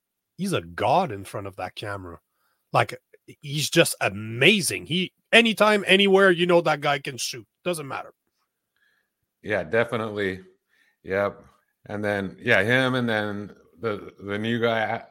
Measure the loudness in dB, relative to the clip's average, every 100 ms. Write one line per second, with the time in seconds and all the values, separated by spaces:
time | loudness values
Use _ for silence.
0 | _ _ _ -8 -4 -4 -6 -4 2 2
1 | 0 -6 -10 -10 -10 -10 -12 -10 -10 -10
2 | -12 -16 _ _ _ _ _ 0 0 -4
3 | _ _ -20 -16 -8 -4 0 2 2 2
4 | -4 -4 -8 2 4 4 0 -4 -4 -4
5 | -4 _ 2 4 6 4 4 4 4 4
6 | 6 6 6 4 4 4 4 0 0 -2
7 | -4 -8 -8 -10 -16 _ -6 -6 -6 -10
8 | -12 -20 _ _ _ _ _ _ _ _
9 | _ _ _ _ -6 -4 -2 -2 0 -4
10 | -6 -4 -4 -6 -12 _ _ _ _ _
11 | -6 -2 -2 -4 -20 _ _ _ -12 -6
12 | -2 -2 -4 -4 0 2 4 2 2 0
13 | -2 -2 -4 -6 -12 -16 _ -10 -8 -6
14 | -10 -14 -8 -4 -2 0 0 0 -2 -4
15 | -8